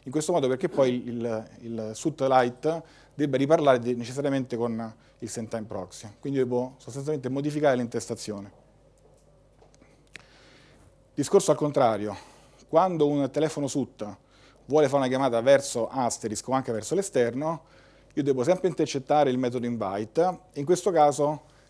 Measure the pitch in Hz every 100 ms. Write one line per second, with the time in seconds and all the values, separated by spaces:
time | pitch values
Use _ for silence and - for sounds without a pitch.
0 | 131 151 151 175 131 131 165 - 131 123
1 | 120 117 117 110 110 - 117 113 110 110
2 | 160 147 135 131 123 123 156 165 - -
3 | _ - 147 135 139 165 143 127 120 120
4 | 117 131 143 135 123 113 117 113 113 -
5 | _ _ 113 120 110 113 101 101 90 -
6 | 107 - 143 139 123 123 127 135 - 135
7 | 139 151 123 135 147 147 147 127 117 117
8 | - 113 - 101 98 - _ _ _ _
9 | _ _ _ _ _ _ _ _ _ _
10 | _ - _ _ - - _ _ _ _
11 | _ - 139 196 175 143 147 139 120 107
12 | 104 95 - - - _ - 160 185 165
13 | 147 147 135 147 156 - 139 143 120 -
14 | 104 95 _ _ - _ - 151 139 139
15 | 127 131 135 117 123 135 - 120 113 135
16 | 117 - 113 107 - 131 123 110 - 180
17 | 190 131 120 123 156 160 - - - _
18 | - - 143 131 127 180 185 - 151 139
19 | - 147 135 127 123 123 120 117 98 101
20 | 110 - 180 175 - 143 143 180 208 165
21 | 147 135 147 151 - _ _